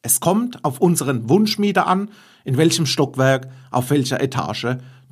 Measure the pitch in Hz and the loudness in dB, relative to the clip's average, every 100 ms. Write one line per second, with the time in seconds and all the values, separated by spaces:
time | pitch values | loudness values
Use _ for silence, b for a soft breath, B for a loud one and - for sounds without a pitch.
0 | 120 - 165 202 247 - 151 131 180 170 | -2 0 2 2 -2 -4 -6 2 2 2
1 | 131 127 110 175 214 - 208 190 156 185 | 0 -4 2 2 2 0 0 0 0 0
2 | 208 B B B - 131 160 165 147 - | -2 B B B -4 2 2 2 -2 0
3 | 139 131 131 135 131 B B 127 127 143 | -2 2 2 2 -2 B B -4 0 0
4 | 127 - 135 - 73 107 117 127 B B | 0 -2 -2 -2 -4 -4 -4 -4 B B
5 | B | B